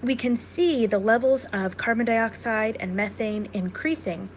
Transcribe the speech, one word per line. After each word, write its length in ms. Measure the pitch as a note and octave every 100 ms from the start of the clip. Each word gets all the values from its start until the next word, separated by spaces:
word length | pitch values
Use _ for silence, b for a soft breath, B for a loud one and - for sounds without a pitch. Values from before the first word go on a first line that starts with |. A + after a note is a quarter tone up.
We 120 | B3
can 220 | B3+ B3 A#3+
see 480 | - - F4 C#4+ A3
the 120 | G3+
levels 480 | G3+ A#3 C4 C4 -
of 240 | G3+ F#3+ F#3
carbon 260 | - A3+
dioxide 720 | A#3+ A3+ A3+ A3 A#3+ A3 A3 A3
and 160 | F#3
methane 540 | F#3 G#3 G3+ A3 G#3+ G#3
increasing 760 | G#3 F#3 F#3+ D#4 D#4+ - F3 F#3+